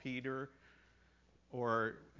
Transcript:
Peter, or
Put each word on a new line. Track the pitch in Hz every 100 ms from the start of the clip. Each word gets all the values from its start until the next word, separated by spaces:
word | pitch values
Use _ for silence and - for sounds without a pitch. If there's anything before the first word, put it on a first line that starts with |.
Peter, | 135 127 127 131 139 - - - - - - _ _ - _
or | 123 120 113 110 - - -